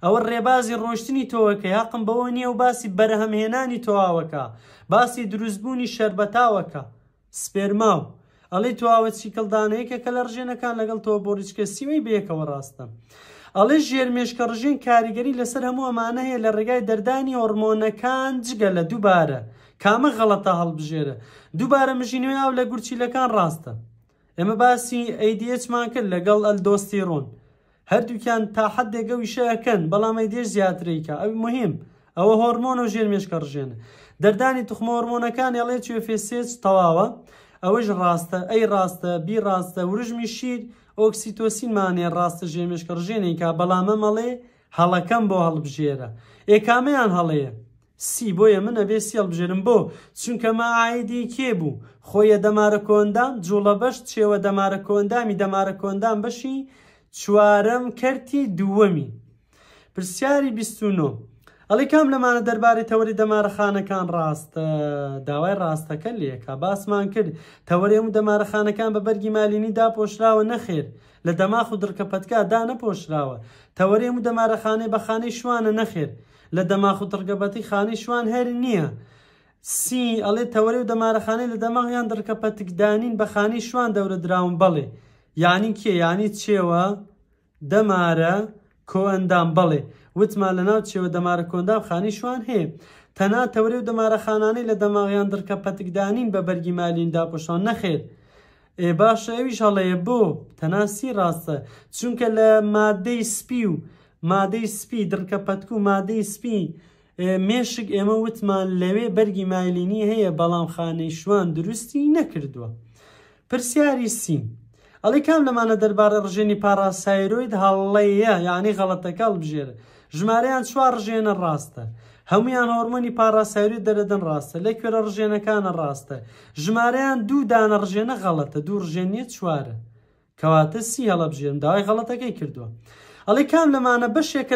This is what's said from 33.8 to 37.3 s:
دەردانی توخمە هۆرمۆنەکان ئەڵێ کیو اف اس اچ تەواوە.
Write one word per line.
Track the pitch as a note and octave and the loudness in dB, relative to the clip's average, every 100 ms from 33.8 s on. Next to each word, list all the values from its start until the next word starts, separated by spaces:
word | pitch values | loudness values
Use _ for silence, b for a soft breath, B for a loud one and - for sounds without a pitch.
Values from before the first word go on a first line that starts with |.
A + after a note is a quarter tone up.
| B B B B | B B B B
دەردانی | G3 G3+ C4 B3+ G#3 | 2 4 0 0 -4
توخمە | G#3 A3+ A#3+ | -6 -4 -2
هۆرمۆنەکان | A#3+ A#3+ A#3 A#3+ B3+ A#3+ | -2 -2 -2 -2 -2 0
ئەڵێ | A#3+ B3 | -2 -4
کیو | B3 A3+ | -4 -6
اف | A3 | -4
اس | G#3+ G#3+ A#3+ | -6 -4 -6
اچ | A#3+ - | -8 -2
تەواوە. | G3 F#3+ E3+ E3 A#3 - b | 2 4 4 4 0 -4 b